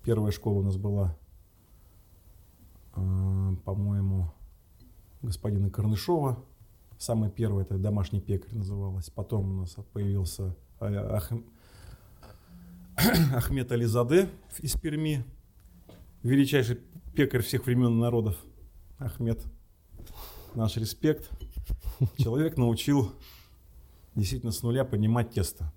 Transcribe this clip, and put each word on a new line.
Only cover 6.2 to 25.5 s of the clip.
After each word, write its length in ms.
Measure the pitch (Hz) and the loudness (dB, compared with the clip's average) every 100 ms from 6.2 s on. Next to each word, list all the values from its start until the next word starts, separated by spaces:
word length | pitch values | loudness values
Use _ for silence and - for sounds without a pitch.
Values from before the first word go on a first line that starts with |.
| 139 117 - - - - - - | 2 -2 -8 -20 -20 -20 -20 -12
Самая 320 | - 113 107 | -2 0 0
первая, 340 | - 110 98 95 | 0 0 0 0
это 120 | 95 | 0
«Домашний 420 | 104 104 95 101 | 0 0 0 -2
пекарь» 320 | - 98 - 113 | -2 -4 -4 -8
называлась. 540 | 98 101 98 95 - | -6 -4 -4 -6 -8
Потом 420 | - 101 107 95 | -10 -4 -2 0
у 100 | 95 | -4
нас 140 | 87 - 101 | -6 -10 -12
появился, 640 | 104 101 98 92 - 95 87 - - | -4 0 0 -2 -4 -6 -8 -14 -8
а, 380 | 101 101 101 101 | -4 -4 -2 -4
Ах-, 140 | - 113 - - - - - - - - - - - - - - - - | -4 -8 -8 -20 -20 -20 -20 -20 -20 -20 -20 -20 -20 -20 -20 -20 -12 2
<coughs> 380 | 202 170 151 127 | 4 6 4 4
Ахмед 360 | - 135 127 | 0 0 0
Ализаде 580 | 120 117 120 120 170 190 - - - | 2 2 2 6 4 4 -4 -16 -8
из 140 | 131 | -4
Перми. 500 | - 160 151 156 143 123 - - - - - - - - - | -2 -2 -2 0 0 -4 -14 -20 -20 -20 -20 -20 -20 -20 -6
Величайший 560 | 120 139 131 139 113 120 - - - - | 2 4 6 4 2 -2 -8 -18 -4 2
пекарь 260 | 135 123 | 2 2
всех 240 | - 123 127 | 0 -2 2
времен 320 | 123 123 113 | 4 4 4
и 40 | |
народов. 360 | 117 120 107 90 - - - - - - | 2 2 0 -2 -8 -20 -20 -20 -20 -10
Ахмед, 440 | 135 - 117 113 - - - _ _ - - - - - - 117 | -8 -4 -4 -2 -6 -16 -20 _ _ -20 -18 -16 -16 -18 -10 -2
наш 200 | 110 113 | -2 0
респект. 520 | 110 - 156 156 - - - - - - - - 131 - | -6 0 0 0 -4 -12 -10 -10 -6 -4 -6 0 -2 2
Человек 400 | 117 127 160 165 | 0 2 0 2
научил 540 | 120 113 - 143 104 - - - - - - - - - - - | 2 2 2 2 2 -6 -20 -20 -20 -20 -20 -20 -20 -20 -8 -2
действительно 360 | 95 127 117 | -2 -2 -4
с 100 | 101 | -2
нуля 200 | 120 127 | 0 0
понимать 480 | 127 104 107 120 113 | 0 2 4 2 2
тесто. 400 | - - | 0 -2